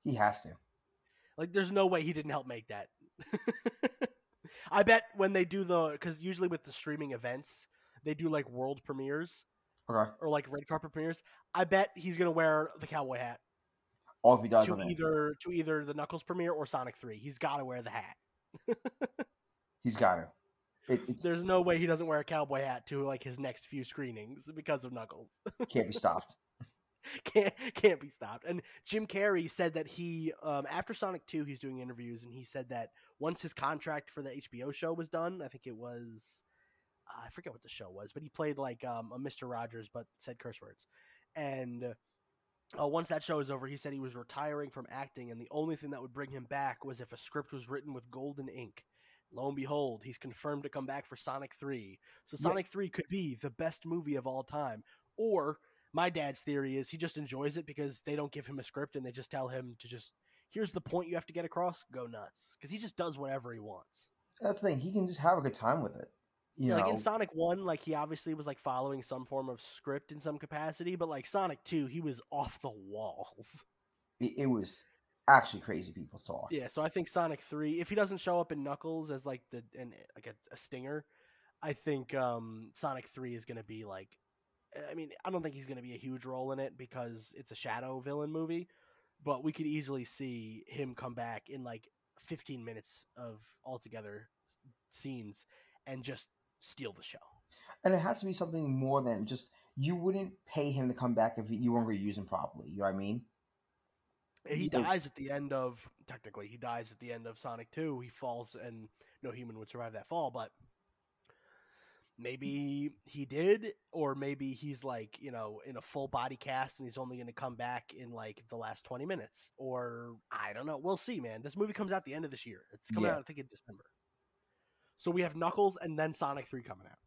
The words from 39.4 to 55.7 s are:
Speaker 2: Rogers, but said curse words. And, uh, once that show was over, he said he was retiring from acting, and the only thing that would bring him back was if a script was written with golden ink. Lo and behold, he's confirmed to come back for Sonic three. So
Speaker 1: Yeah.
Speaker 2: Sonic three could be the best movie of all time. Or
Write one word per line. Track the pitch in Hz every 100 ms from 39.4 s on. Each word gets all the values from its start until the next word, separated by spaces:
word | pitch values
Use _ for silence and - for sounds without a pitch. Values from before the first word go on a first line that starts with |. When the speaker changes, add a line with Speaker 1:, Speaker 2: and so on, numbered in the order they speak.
| 127
Speaker 2:
Rogers, | 120 117 117 107
but | 120 110 _
said | - -
curse | 123 110
words. | 107 107 - _ _ - _ -
And, | 143 135 123 120 123 113 _ _ _ _ _ _ _ -
uh, | 147
once | 160 170
that | 156
show | - 156
was | 139
over, | 135 131
he | 139
said | 147
he | 139
was | 131 120
retiring | 120 - 151 147 143
from | 139 120
acting, | 131 139 - 120
and | 117
the | 120
only | 151 160 156
thing | 147
that | 139
would | 127
bring | 123 139
him | 135 120
back | 139 139 117 135
was | 120
if | 120
a | -
script | - 147 139
was | 139 117
written | 139 147
with | 131 120
golden | 127 139 143 131
ink. | 117 113 - _ _ _ - _
Lo | - 135
and | 139
behold, | 135 147 139 110
he's | 131 127
confirmed | 135 117 151 147
to | 143
come | 143 131
back | 139 -
for | 131
Sonic | - 135 135 -
three. | 139 131 101 95 - - -
So | -
Speaker 1:
Yeah. | 180
Speaker 2:
Sonic | 190 180
three | 190 190
could | - -
be | 196 170 117
the | 143
best | 120 165 - 165
movie | 170 147 139
of | 127
all | 131
time. | 131 147 139 110 - - _ -
Or | 226 196 143 151 _